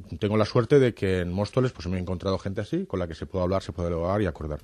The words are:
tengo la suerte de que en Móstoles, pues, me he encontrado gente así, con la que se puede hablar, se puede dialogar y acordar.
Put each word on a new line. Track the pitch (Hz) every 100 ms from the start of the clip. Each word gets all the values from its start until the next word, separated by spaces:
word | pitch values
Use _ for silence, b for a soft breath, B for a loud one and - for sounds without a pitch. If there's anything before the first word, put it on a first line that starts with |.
| 90 87
tengo | 107 110
la | 104
suerte | 127 113 147
de | 127 -
que | 98 92
en | 87
Móstoles, | 90 104 131 127
pues, | - 87
me | 92
he |
encontrado | 90 92 98 95
gente | 101 98
así, | 101 165 -
con | 92
la | 85
que |
se | 80 82
puede | 92
hablar, | 90 95
se | -
puede | 85 85
dialogar | 85 85 104
y | 95
acordar. | - 78 73